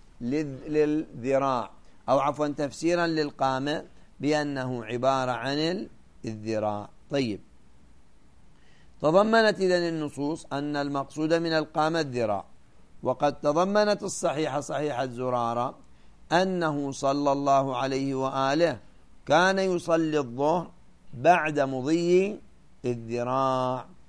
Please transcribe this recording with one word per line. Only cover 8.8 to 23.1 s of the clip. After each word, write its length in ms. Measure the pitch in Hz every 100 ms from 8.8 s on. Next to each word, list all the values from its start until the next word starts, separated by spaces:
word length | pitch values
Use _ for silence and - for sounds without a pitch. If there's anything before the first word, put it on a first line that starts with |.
| - -
تضمنت 580 | 147 180 214 226 214 185
إذن 120 | 185
النصوص 720 | 180 170 160 147 139 143 160 -
أن 220 | 139 147 147
المقصود 580 | 143 143 135 156 156
من 200 | 165 165
القامة 460 | 160 156 151 156 165
الذراع، 460 | 147 123 110 98 - - - - - -
وقد 360 | 123 127 147 131
تضمنت 640 | 147 151 190 208 208 208
الصحيحة، 560 | 202 - 175 139 151 139
صحيحة 460 | 139 143 151 123 135
زرارة، 720 | 120 127 123 117 117 127 - - - - - -
أنه 600 | 165 190 180 165 147 143
صلى 400 | 131 139 143 143
الله 460 | 139 143 139 135 123
عليه 380 | 135 135 139 131
وآله 640 | 131 135 135 147 170 120 - - - - -
كان 340 | 151 185 190
يصلي 600 | 190 175 170 165 160 151
الظهر 520 | 127 120 147 175 - - - - -
بعد 460 | 123 143 175 156 151
مضي 800 | 135 131 131 165 175 180 196 220 - - - - 127
الذراع، 1000 | 120 113